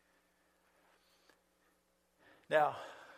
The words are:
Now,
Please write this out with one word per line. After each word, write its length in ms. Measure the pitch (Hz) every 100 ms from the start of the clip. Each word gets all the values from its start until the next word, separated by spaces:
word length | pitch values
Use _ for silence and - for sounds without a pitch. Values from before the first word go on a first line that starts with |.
| _ _ _ _ _ _ _ _ - - _ - - - _ _ _ _ _ _ _ _ - - -
Now, 260 | 156 147 - - - -